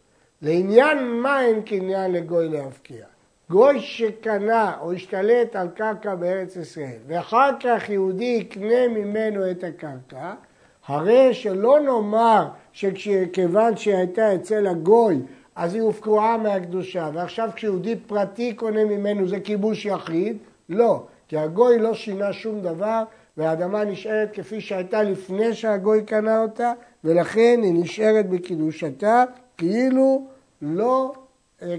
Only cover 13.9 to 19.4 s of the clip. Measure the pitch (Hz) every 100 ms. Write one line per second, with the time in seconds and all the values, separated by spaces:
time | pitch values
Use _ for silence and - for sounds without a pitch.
13.9 | 190 180 180 220 180 - 214 202 170 160
14.9 | 233 226 147 - - _ - 170 214 220
15.9 | 214 214 214 220 233 214 196 175 185 170
16.9 | 180 156 156 180 - 226 226 220 185 190
17.9 | 233 - 208 202 202 240 220 226 214 214
18.9 | 202 202 208 180 190